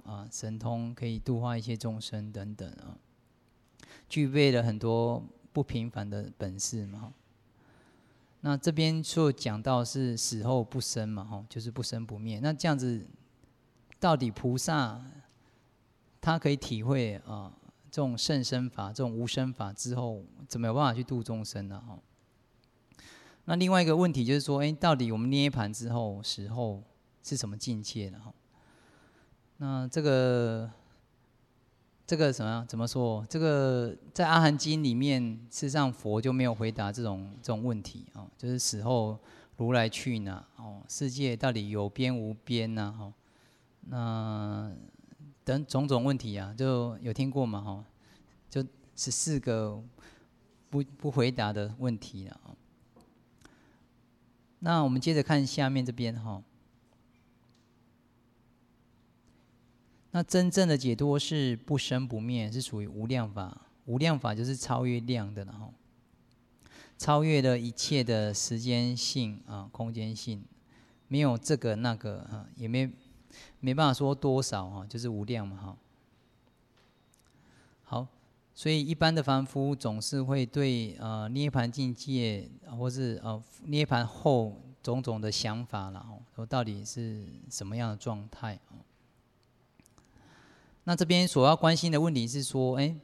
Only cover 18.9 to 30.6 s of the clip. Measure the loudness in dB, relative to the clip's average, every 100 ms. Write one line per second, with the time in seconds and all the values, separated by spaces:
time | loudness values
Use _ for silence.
18.9 | -2 -2 -2 -2 -2 -2 -4 -8 -6 -4
19.9 | -2 -4 -6 -12 -18 -8 -2 0 2 2
20.9 | 0 -2 -4 -4 -6 -6 -8 -8 -10 -14
21.9 | -18 -20 _ _ _ _ _ _ _ _
22.9 | -20 -20 -20 -20 -12 -2 2 6 6 6
23.9 | 6 6 4 4 2 2 2 2 4 4
24.9 | 4 2 0 2 4 4 2 -2 -2 -2
25.9 | -2 -2 -4 -6 -6 -6 -2 -2 -4 -10
26.9 | _ _ _ -6 -4 -4 -6 -4 -4 -4
27.9 | -6 -8 -10 -18 -20 _ _ -20 -20 -20
28.9 | -20 _ _ _ _ _ -8 -4 -2 -2
29.9 | 2 4 6 6 4 2 0